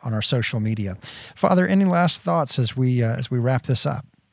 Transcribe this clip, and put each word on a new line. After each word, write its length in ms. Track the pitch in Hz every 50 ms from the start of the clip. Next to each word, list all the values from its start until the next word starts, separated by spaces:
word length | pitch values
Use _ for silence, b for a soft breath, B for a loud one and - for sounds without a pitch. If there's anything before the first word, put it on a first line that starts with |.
on 100 | - 120 113
our 80 | 107
social 360 | - - 135 120 110 - - 110
media. 380 | 107 110 110 110 101 95 90 - B B B B B B B
Father, 300 | B - - 185 180 180
any 180 | 185 190 196 196
last 380 | 185 175 170 180 160 - -
thoughts 360 | - 175 170 165 147 - - 135
as 180 | 120 113 -
we, 280 | 131 127 127 123 120 117
uh, 120 | 113 120
as 140 | 131 127 -
we 80 | 127 123
wrap 240 | 117 127 131 123 -
this 220 | - 123 - -
up? 180 | 143 135 - - - _ _ _ _